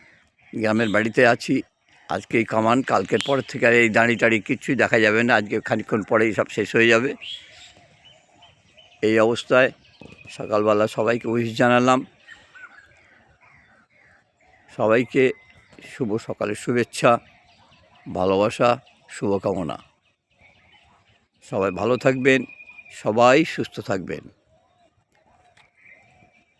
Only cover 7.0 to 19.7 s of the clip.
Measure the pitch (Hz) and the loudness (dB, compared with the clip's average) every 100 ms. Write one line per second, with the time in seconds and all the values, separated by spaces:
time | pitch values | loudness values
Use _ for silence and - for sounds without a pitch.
7 | 131 247 - - - - - - _ _ | 0 -6 -14 -18 -20 -20 -20 -20 _ _
8 | _ _ _ _ - _ _ _ _ _ | _ _ _ _ -20 _ _ _ _ _
9 | 110 110 110 117 - 127 131 - _ _ | 0 4 2 0 0 2 2 -2 _ _
10 | - - - - - 107 107 104 110 - | -20 -20 -20 -14 -4 0 2 2 0 -2
11 | 110 117 120 117 113 110 123 123 127 131 | -2 -2 -2 -4 -4 0 2 4 2 0
12 | - _ - - _ - - - _ _ | -2 _ -20 -20 _ -20 -20 -20 _ _
13 | _ _ _ _ _ _ _ _ _ _ | _ _ _ _ _ _ _ _ _ _
14 | _ _ _ _ _ _ _ - 110 117 | _ _ _ _ _ _ _ -4 0 2
15 | 123 143 127 - _ _ _ - - - | 2 2 0 0 _ _ _ -20 -20 -8
16 | 117 110 - - 104 104 - 120 113 - | -6 -6 -8 -8 -8 -6 -4 -2 -2 0
17 | 131 117 - _ _ _ _ _ _ _ | 2 2 -2 _ _ _ _ _ _ _
18 | - 90 92 95 107 - 120 123 - _ | -10 -4 0 2 0 2 0 0 -6 _
19 | _ - 113 98 104 92 78 | _ -8 -4 -2 -2 -4 -6